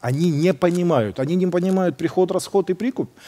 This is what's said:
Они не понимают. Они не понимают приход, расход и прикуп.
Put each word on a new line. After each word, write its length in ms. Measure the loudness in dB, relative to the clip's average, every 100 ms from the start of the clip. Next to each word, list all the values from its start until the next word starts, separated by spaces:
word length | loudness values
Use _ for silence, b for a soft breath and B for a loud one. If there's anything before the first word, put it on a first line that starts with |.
Они 300 | -4 0 0
не 220 | 2 0
понимают. 680 | 2 0 2 2 2 0 -2
Они 160 | -2 0
не 100 | 0
понимают 500 | 0 0 2 0 -2
приход, 360 | -2 0 0
расход 380 | 0 0 -2 0
и 40 |
прикуп. 340 | -2 -4 -4 -8 -8